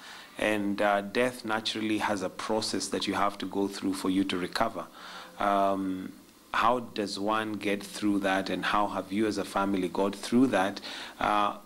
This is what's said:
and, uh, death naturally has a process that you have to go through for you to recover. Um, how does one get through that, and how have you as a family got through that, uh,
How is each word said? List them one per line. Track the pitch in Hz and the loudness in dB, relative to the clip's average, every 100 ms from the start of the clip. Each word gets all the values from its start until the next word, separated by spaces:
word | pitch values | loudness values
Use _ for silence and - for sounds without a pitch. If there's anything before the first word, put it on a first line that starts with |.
| - - - - | -18 -16 -14 0
and, | 107 107 101 101 | 2 2 0 2
uh, | 104 101 | 4 4
death | 101 120 123 123 | 2 0 0 0
naturally | 110 110 107 113 107 107 | -4 -2 -2 -2 0 0
has | 98 104 | 0 0
a | 90 | -2
process | - - 110 107 101 - | -6 0 0 0 -2 -2
that | 95 95 | -2 0
you | 95 | 0
have | 101 101 | 0 -2
to | 98 | -4
go | 98 98 | 0 -2
through | 98 98 92 | 0 -4 -2
for | 95 | 0
you | 92 95 | 2 2
to | 90 | 0
recover. | 90 - 113 87 82 - - - - - | -2 0 0 -2 -10 -14 -16 -16 -14 -2
Um, | 101 101 98 98 95 92 95 - - - - | 2 4 4 2 0 -4 -6 -12 -20 -20 -4
how | - 110 123 | 2 4 2
does | 117 - 101 104 | -2 -4 -4 -2
one | 101 110 110 | 0 0 0
get | 104 101 101 | -4 -2 -2
through | 101 - 104 101 | -4 -2 0 2
that, | 98 95 95 | 2 2 0
and | 92 87 | -2 2
how | 104 101 | 2 2
have | 95 92 | -2 -4
you | 98 110 | 0 0
as | 98 | 0
a | 92 | -2
family | 98 98 98 90 | 0 2 2 0
got | 95 98 | 2 0
through | 101 - 120 131 | 0 0 4 6
that, | 98 98 101 - - - - | 4 2 -2 -10 -10 -12 -2
uh, | - 104 104 98 | 2 4 2 -2